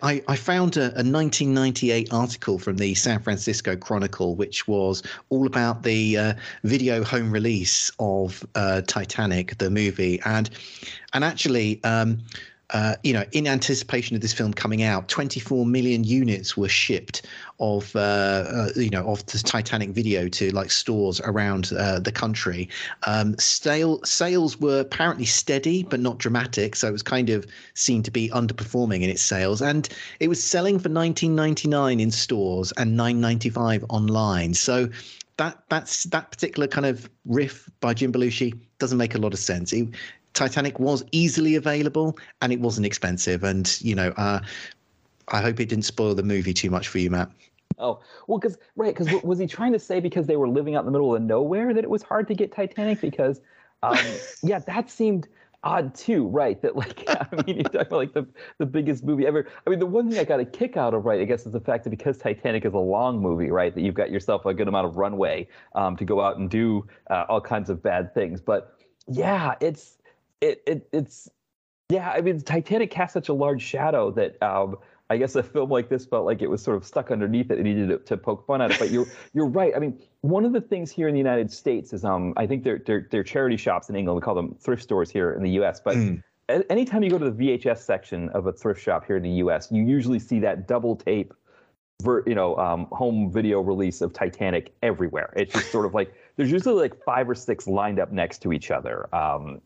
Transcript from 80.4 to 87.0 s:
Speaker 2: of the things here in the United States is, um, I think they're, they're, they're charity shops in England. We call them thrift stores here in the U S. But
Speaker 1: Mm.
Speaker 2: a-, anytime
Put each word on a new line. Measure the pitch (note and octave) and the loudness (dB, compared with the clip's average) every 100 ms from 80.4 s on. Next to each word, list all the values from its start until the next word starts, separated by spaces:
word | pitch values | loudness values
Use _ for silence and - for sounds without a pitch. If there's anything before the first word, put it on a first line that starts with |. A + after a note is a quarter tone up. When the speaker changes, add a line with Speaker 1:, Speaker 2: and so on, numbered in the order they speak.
Speaker 2:
of | A#3 | 2
the | A#3+ | 0
things | - F#3 E3+ | -2 -4 -4
here | - D#3 | -2 0
in | |
the | C#3+ | 2
United | C3+ B2 G#2+ | 2 2 0
States | - C#3 A#2+ - | -2 -2 -2 -4
is, | G2+ | -4
um, | G2+ F#2 F2+ F#2 | -2 0 0 -2
I | G#2+ | -2
think | C3+ | -2
they're, | B2 G#2 | -2 -2
they're, | - G#2 F2+ | 0 -2 0
they're | - | -2
charity | - D#3 C3 A2+ | 0 0 0 0
shops | - F2 - | 0 -2 -2
in | G2+ | -2
England. | F#2 F2 | 0 0
We | |
call | F#2+ | 0
them | F2+ E2+ - | -2 -2 -4
thrift | - A#2 | -4 -4
stores | - G2 E2 | 0 0 0
here | G2+ F2 | 0 0
in | - | 0
the | F#2+ | 0
U | F#2+ | 2
S. | G2 - | 0 0
But | - A#2 | 0 2
Speaker 1:
Mm. | G#2 E2+ - _ - | 2 -2 -8 _ 0
Speaker 2:
a-, | D3 - | 0 2
anytime | G#3+ B3+ G#3+ | 2 2 2